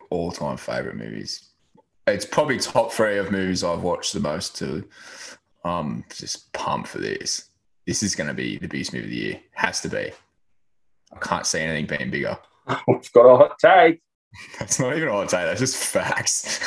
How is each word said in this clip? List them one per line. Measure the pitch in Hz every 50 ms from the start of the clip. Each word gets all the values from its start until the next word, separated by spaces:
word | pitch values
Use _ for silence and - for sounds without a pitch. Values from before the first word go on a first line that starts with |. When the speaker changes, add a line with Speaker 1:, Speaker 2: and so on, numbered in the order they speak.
| - -
Speaker 1:
all-time | 90 85 85 87 - - 76 71 62
favorite | - - - 62 62 65 57 50
movies. | 53 55 55 53 52 50 - - - - _ _ _ _ _ _ _ _ _ _ _ -
It's | - 101 98 -
probably | - - 156 151 143 123
top | 98 95 - - 123 113 -
three | - - 110 107 101
of | 101 98 98
movies | 98 95 92 92 92 90 92
I've | 87 85 87
watched | 90 87 85 - - -
the | - 101
most | - 73 78 87 - - -
too. | - - 67 69 82 - - - - - - - - - - - - _ _ _ _ -
Um, | 87 87 87 78 71 58 60 - - -
just | - - - - - - _
pumped | - - - - 73 60 - -
for | -
this. | - 50 52 50 - - - - - - _ _ _ _ _ _ _ -
This | - - - 107
is | 92 -
gonna | - 78 73 65
be | 64 62 57 50
the | - -
biggest | - - 67 69 -
movie | - 62 53
of | 52
the | 60
year. | 57 52 50 - - - _ -
Has | - - - - -
to | -
be. | - 104 104 - - - - _ _ _ _ _ _ _ _ _ _ _ _ _ _ _ _ _ - -
I | -
can't | - - 92 85 -
see | - - 85
anything | 80 80 80 76 73 71 76
being | 71 64 64
bigger. | 71 71 65 - - - - _ _ _ -
Speaker 2:
<laughs> | - 131 - - -
We've | 127 - - - -
got | 120 120
a | 127 127
hot | 127 147 - -
take. | - - 165 190 180 170 165 160 - _ _ _ _ _ _
Speaker 1:
<laughs> | - - - - - -
That's | 107 98 - -
not | 131 127 147
even | 165 160
a | 135 104
hot | 101 90 -
take. | 95 90 87
That's | - 90 104
just | 131 131 -
facts. | - - - - 98 90 - - - - - - - - - - - -